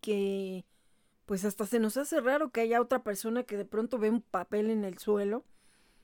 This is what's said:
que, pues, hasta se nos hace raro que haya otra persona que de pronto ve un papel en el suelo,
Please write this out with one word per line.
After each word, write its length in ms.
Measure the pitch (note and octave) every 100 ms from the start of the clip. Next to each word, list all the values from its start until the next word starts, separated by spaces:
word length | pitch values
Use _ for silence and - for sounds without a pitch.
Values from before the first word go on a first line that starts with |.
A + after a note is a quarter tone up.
que, 640 | - G3+ G3 G3 F#3+ F#3 - _ _ _ _ _ -
pues, 200 | G3 G#3
hasta 200 | - G#3
se 140 | A#3
nos 160 | A3 B3+
hace 240 | C#4+ D#4+
raro 320 | A#3+ D4 D4
que 100 | A3+
haya 200 | A3+ A#3
otra 220 | A#3+ B3+
persona 400 | A3+ G3 A3+ A#3
que 120 | A#3+ G#3
de 100 | G3
pronto 320 | G#3+ A#3 A#3+
ve 120 | G#3+
un 120 | A#3
papel 480 | - F#3 F3 G#3+ A3
en 140 | A3
el 140 | G3 F3+
suelo, 480 | - G#3 G3+ A3+ - - _ _ _ _